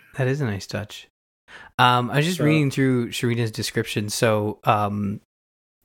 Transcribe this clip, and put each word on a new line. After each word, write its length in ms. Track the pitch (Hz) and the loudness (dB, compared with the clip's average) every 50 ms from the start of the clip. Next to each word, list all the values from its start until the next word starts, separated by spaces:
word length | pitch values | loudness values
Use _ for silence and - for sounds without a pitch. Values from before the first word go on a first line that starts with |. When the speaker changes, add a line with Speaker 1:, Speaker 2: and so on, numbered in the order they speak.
| _ _ - | _ _ -6
Speaker 1:
That 120 | - 135 127 | -4 -2 -2
is 140 | 135 147 | -2 -2
a 40 | 143 | -2
nice 220 | 117 101 95 - - | -4 -4 -6 -6 -8
touch. 400 | - 107 104 - - - - _ _ _ _ _ _ _ _ - - - - - _ - | -8 -8 -8 -10 -14 -18 -20 _ _ _ _ _ _ _ _ -20 -20 -20 -20 -8 _ 2
Um, 320 | 127 123 123 123 123 117 | 4 4 4 4 2 0
I 60 | - 143 | 0 0
was 80 | 147 | 0
just 120 | 170 185 165 | 0 0 0
Speaker 2:
So 60 | 151 | 2
Speaker 1:
reading 260 | 151 156 156 147 135 | 2 4 4 2 0
through 420 | - - 135 131 127 123 120 104 | 0 2 2 2 2 0 0 -2
Sharita's 400 | - - - 120 117 117 120 110 | -4 -2 -2 0 0 0 -2 -2
description. 580 | 110 - 104 - - 117 110 - - 117 104 104 | -2 -6 -6 -4 -2 -2 -4 -2 -2 -4 -4 -2
So, 500 | - - - 113 107 107 104 107 101 - - | -2 2 2 2 4 2 0 -2 -4 -2 0
um, 580 | - 117 104 104 101 104 104 101 101 101 - - _ _ _ _ _ _ _ _ _ _ _ | 2 2 2 0 -2 -2 -2 -4 -4 -4 -8 -12 _ _ _ _ _ _ _ _ _ _ _